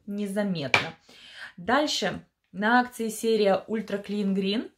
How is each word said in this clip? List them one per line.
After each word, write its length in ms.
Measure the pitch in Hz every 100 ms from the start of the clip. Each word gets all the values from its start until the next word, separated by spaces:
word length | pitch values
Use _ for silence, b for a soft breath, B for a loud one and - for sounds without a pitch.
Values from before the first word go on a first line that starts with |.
| -
незаметно. 880 | 202 202 196 202 170 139 123 160 - B B B B B -
Дальше 680 | 175 262 302 - 190 156 - _ _
на 300 | 175 208 247
акции 280 | 247 - 226
серия 560 | 220 226 220 202 190 -
Ultra 360 | 220 196 196
Clean 300 | 196 208 196
Green. 360 | 196 190 214 359